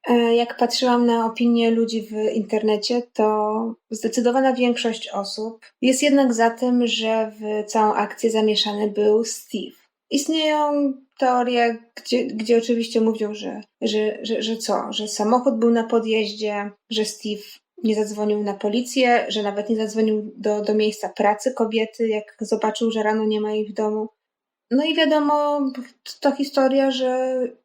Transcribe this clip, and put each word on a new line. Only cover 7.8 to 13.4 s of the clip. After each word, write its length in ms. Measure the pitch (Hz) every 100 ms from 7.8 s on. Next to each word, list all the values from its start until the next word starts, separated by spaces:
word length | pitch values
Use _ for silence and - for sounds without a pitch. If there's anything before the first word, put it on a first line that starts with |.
| 214
akcję 380 | - 208 - 233
zamieszany 560 | 220 214 208 214 208 214
był 360 | 208 208 214
Steve. 600 | 226 - - 202 - - _ _ -
Istnieją 840 | 277 - 320 311 302 294 294 285 269 _ -
teorie, 580 | 254 247 247 240 233 226 - -
gdzie, 300 | - 247 254
gdzie 320 | 220 220 233
oczywiście 440 | 226 233 226 233
mówią, 320 | 220 220 208
że, 280 | 214